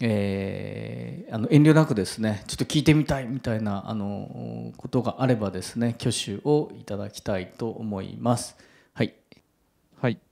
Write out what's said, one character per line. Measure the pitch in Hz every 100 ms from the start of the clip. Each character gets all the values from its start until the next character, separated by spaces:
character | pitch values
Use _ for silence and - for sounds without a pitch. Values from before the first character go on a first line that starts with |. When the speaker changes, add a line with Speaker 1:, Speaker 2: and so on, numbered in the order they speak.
Speaker 1:
え | 120 104 101 98 98 98 101 104 110 117 117 135 220
ー、 | 113
あ |
の、 | 110
遠 | 147
慮 | 151
な | 156 156
く |
で | 110 92
す | -
ね、 | 110 101 -
ち |
ょ | -
っ |
と | -
聞 | 151
い |
て | 143 151
み | 143
た | 139
い | 120
み | 135
た | - 110
い |
な、 | 107 98 95
あ |
の、 | 110 101 101 101 120 117 117 117 113
こ | 139
と | 127
が | 113 -
あ | 127
れ | 113
ば | 101
で | 92
す | - 117
ね、 | 117 117
挙 | 127
手 | - - 101
を | 143 151 - 117
い |
た | 117 101
だ | 101
き | -
た | - 95
い | 92 -
と | 117
思 | - 110 98
い | 95 113
ま | 117 117
す。 | - - - _ _ -
は |
い。 | 117 - _ - _ _ _ _ _ _
Speaker 2:
は | 127
い。 | 110 _